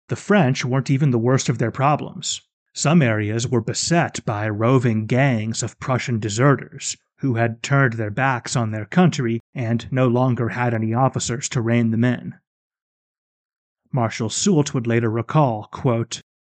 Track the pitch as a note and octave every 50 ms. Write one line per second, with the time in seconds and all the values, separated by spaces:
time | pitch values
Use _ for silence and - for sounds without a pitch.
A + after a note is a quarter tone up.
0 | _ - B2+ - - - G3+ G#3 D#3 B2 C#3 - - B2 B2 C3+ - - C#3 C3
1 | D#3 C#3 A#2+ A2+ A2+ B2 C3+ C3+ - - B2 A2 B2 A2 - - C3 D3 D3 B2
2 | B2+ - - E3+ - - - - - _ _ _ _ _ _ - - - E3 F3
3 | C#3 A#2 A2 G#2+ G#2+ G#2 G#2+ A#2 A#2+ A2+ B2 A#2 A2 - A2 - - - E3 E3+
4 | C#3+ G#2 - - - - A2 G#2 G#2+ A2 G#2 G#2 A2+ A#2+ C3+ C3 A#2+ B2 A2 A2
5 | A2 G#2+ B2+ B2 C#3 C#3 B2 A2 G#2+ A2+ A2 - B2 G#2+ - _ - - B2+ A#2
6 | - - A#2+ A2 G#2+ G#2+ G2+ A#2 C3 D3 C3+ - - - - - - - - -
7 | _ _ _ _ - C#3 A#2 A2+ A#2 A2+ A2 - - - C#3+ C#3 C#3 B2 A2+ A2+
8 | A2 G#2 G2+ - C3 C3+ B2+ A2+ - - - B2+ A2+ A2 G#2+ G#2+ G#2 - - -
9 | - D3+ - - B2+ A2+ A#2 A#2 - _ _ C3+ A#2+ A2 A#2+ A2+ - - C3+ B2+
10 | C3 B2 A#2 B2 B2+ C3 A#2+ A2+ A#2 A2+ - A#2+ A#2+ A#2+ A#2 A2 A2+ A2 A2+ A#2+
11 | C3+ C3 - A#2+ - - A#2 C3+ - - - C3+ A2 A2+ A#2 A#2+ A#2 A2+ A2+ A2+
12 | A#2+ B2 A#2+ - - - - _ _ _ _ _ _ _ _ _ _ _ _ _
13 | _ _ _ _ _ _ _ _ _ _ _ _ _ _ _ _ _ _ - C3
14 | A2+ A2 - - A#2 G#2+ - - - G3+ F#3 D3 C#3+ - - C3+ A2+ A#2 A2+ A#2
15 | A#2 A2+ G#2+ A#2 A2 - - D#3 D3 B2+ A2 G#2+ G#2+ - - - - C3 A#2 A#2
16 | A2+ - - - - _ _ _ _